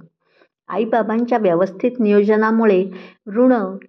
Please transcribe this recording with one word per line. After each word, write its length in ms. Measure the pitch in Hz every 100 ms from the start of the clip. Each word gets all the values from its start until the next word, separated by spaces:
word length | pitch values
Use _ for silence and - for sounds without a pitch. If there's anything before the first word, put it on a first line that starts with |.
| - _ _ _ _ _ -
आईबाबांच्या 720 | 185 226 233 208 226 240 233
व्यवस्थित 540 | 196 170 190 185 247 247
नियोजनामुळे 920 | 208 208 208 214 220 226 226 180 185 - - _ 220
ऋण 500 | 208 254 247 190 196